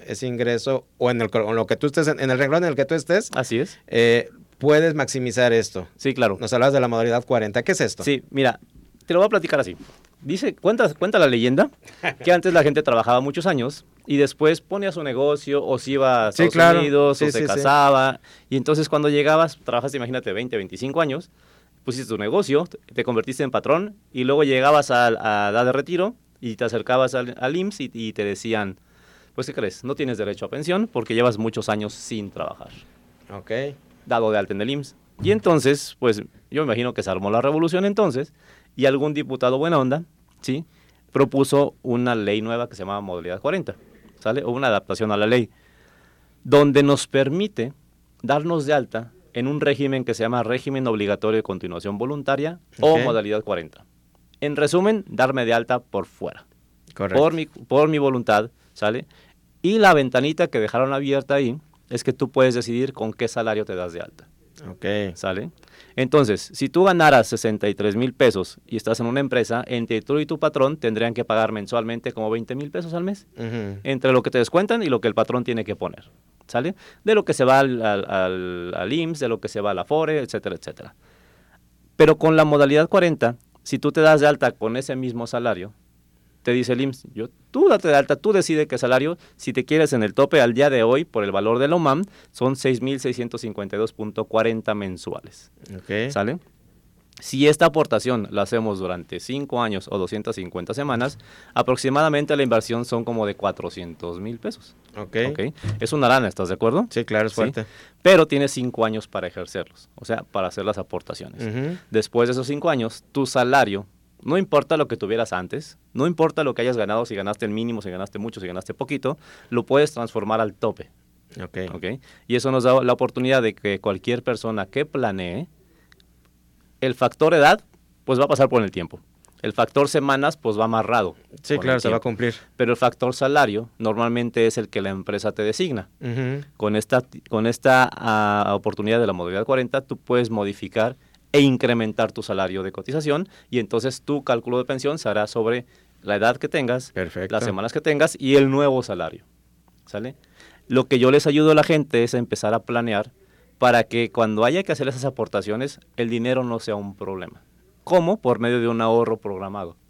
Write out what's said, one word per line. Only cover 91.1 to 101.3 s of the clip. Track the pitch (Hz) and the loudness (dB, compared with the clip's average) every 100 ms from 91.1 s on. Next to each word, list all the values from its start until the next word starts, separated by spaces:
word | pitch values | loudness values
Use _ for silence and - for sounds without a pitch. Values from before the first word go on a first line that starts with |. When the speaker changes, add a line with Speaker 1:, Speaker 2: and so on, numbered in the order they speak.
| 113 | -2
Speaker 2:
el | 101 | -2
valor | 98 107 120 | 0 2 2
de | 139 | 2
la | 175 | 2
umam, | 151 143 196 - _ | 2 0 -2 -10 _
son | - 127 135 | -4 -2 0
seis | 135 120 | -2 -2
mil | 127 139 | -2 -4
seiscientos | 131 117 120 113 | -4 -6 -6 -8
cincuenta | 113 104 98 101 | -10 -10 -8 -4
y | |
dos | 110 | -4
punto | - 107 101 107 | -4 -8 -6 -2
cuarenta | 110 113 113 113 104 | 0 0 0 -4 -4
mensuales". | 98 87 - - 101 - - _ - 95 | -6 -10 -10 -12 -14 -20 -20 _ -20 -16
Speaker 1:
Ok. | - 104 123 | -8 -6 -4
Speaker 2:
¿Sale? | 127 104 170 - _ _ _ _ _ _ - | -2 -4 -4 -10 _ _ _ _ _ _ -20
Si | - 135 147 | -8 2 4
esta | 151 165 | 4 4
aportación | 156 147 107 120 120 101 | 2 0 0 0 -4 -4
la | 101 | -4
hacemos | 98 120 110 98 | -2 -2 -2 -4
durante | 92 87 82 87 | -6 -8 -10 -12
cinco | - 135 143 123 | -8 -8 -4 -2
años | 113 98 - | -2 -4 -6
o | 101 | -4
doscientas | 90 107 110 110 | -4 -6 -8 -8
cincuenta | 90 90 87 113 | -10 -10 -8 -6
semanas, | 143 117 127 - - | -4 -4 -4 -8 -18